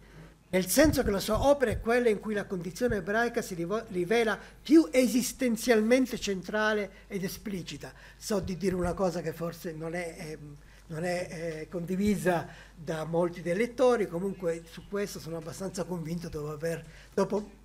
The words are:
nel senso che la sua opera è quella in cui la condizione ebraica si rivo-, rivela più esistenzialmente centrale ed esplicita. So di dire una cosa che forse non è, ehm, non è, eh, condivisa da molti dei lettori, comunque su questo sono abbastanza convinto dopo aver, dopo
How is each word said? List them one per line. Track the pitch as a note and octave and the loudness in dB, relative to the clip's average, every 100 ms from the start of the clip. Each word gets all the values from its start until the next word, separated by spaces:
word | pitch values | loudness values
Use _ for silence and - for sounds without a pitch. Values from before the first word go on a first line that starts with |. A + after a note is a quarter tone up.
| - - - - - | -18 -20 -20 -20 -2
nel | F#3 F#3 | 0 2
senso | B3+ D4+ C#4 | 6 6 6
che | G#3+ | 2
la | G3 | 0
sua | - G#3+ | 0 2
opera | C4+ C#4+ A#3 | 4 4 2
è | - | 0
quella | A3 B3 A#3+ | 2 4 4
in | G#3 | 2
cui | G#3+ | 0
la | G3+ - | -4 -4
condizione | F#3+ E3+ - B3 G#3 | -6 -6 -2 0 0
ebraica | E3+ G#3+ A#3+ A#3 | 0 0 0 -2
si | - | -4
rivo-, | E3+ E3+ A3 - | -6 -4 -4 -4
rivela | F3+ E3+ A#3 A3 G3 - - | -4 2 2 2 -2 -6 -8
più | - D#4+ D#4 | 6 8 8
esistenzialmente | B3+ A#3+ A#3 - - B3 A3 B3 A3 A3 C4 B3+ A3 | 6 4 4 0 0 0 2 4 4 6 4 4 -2
centrale | G3+ F#3+ E3+ G#3+ G#3+ G#3+ G3 - - | -4 -4 -4 0 0 0 -2 -8 -10
ed | G3 | -6
esplicita. | F#3 - A3 F#3+ D3 C#3+ C3 - - - | -6 -6 -8 -8 -8 -12 -14 -18 -20 -12
So | - G3+ | -4 -2
di | E3+ E3 | -2 -2
dire | F#3+ | -2
una | F3+ F3 | 0 0
cosa | F3 F#3 E3+ | 0 0 0
che | D#3+ | -4
forse | D3+ E3+ E3 F3 | -6 -8 -8 -10
non | D#3 E3 | -8 -6
è, | F3 E3+ E3+ | -6 -8 -10
ehm, | D#3 D#3 D3 D3 - - - | -12 -12 -14 -18 -20 -20 -12
non | D#3+ | -6
è, | F3+ F3+ F3+ | -2 -2 -4
eh, | E3+ E3+ D#3 D#3 | -8 -8 -8 -8
condivisa | F3 E3+ F#3 G#3 F3+ F3 E3+ - - - | -6 -4 0 2 2 2 2 0 -12 -20
da | - D3+ D#3+ | -14 -6 -6
molti | D#3 E3 F3 F3 | -2 0 0 -2
dei | E3+ | -2
lettori, | F#3 A#3 A#3 B3 A#3 E3+ | 0 0 4 4 4 0
comunque | E3+ G3 F#3 E3+ E3 E3 | -2 -4 -4 -4 -4 -8
su | - - | -16 -8
questo | G3+ G3+ F3 | -6 -6 -8
sono | C#3+ E3 | -10 -10
abbastanza | D#3 B2+ F#3+ F#3 | -10 -8 -6 -4
convinto | E3+ F3+ D#3 E3+ E3+ | -4 -4 -4 -6 -6
dopo | D#3 D3+ | -8 -6
aver, | D3 E3 D#3+ - - - | -4 -4 -4 -8 -18 -4
dopo | - G3 A3 G#3 - | 0 2 0 -4 -14